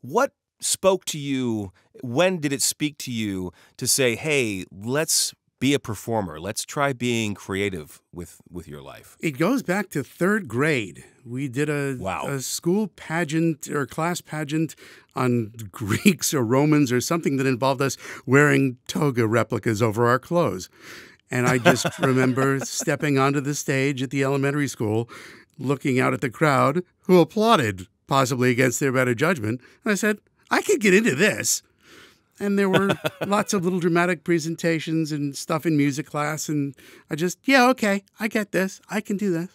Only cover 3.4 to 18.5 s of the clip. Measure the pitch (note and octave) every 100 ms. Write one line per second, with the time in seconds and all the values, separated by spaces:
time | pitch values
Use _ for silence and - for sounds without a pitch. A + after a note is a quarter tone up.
3.4 | F#2 _ _ - B2 - B2+ A2 D#3 D3
4.4 | A#2 G2 - F#2+ A2 C#3 D#3+ - - -
5.4 | _ _ C3 C#3 - G2+ - A2+ F#2 D#2
6.4 | F2+ A2+ - D3+ C#3 B2 B2 A#2 G#2+ G2
7.4 | - G2 G2+ F2+ D2 - _ F2 E2+ -
8.4 | - E2+ E2+ D2 F#2+ A2+ - _ E3+ C3
9.4 | E3+ C4 F3 F#3+ G3 D#3 B2 - F3 G#3+
10.4 | D3+ A#2 D3+ C#3 G2 B1+ - _ A#2 B2
11.4 | C#3 A#2+ D3+ C#3+ C#3 C3 F#2+ E2+ C3+ C#3
12.4 | B2 - E3+ G3 G#3+ - - D#3+ D#3+ D#3+
13.4 | E3 D3 - C#3+ C#3 - E3 F3 - D3+
14.4 | D3+ D#3 D#3+ - - - _ - B2+ A#2+
15.4 | G#2+ A2+ G#2+ - G2+ G#2+ G#3 D#3 - D3
16.4 | A2+ C3 D3+ D3 C3+ B2 - E3+ D#3+ C3+
17.4 | C3+ B2 C3 C3 C3+ - - - - C3+
18.4 | D3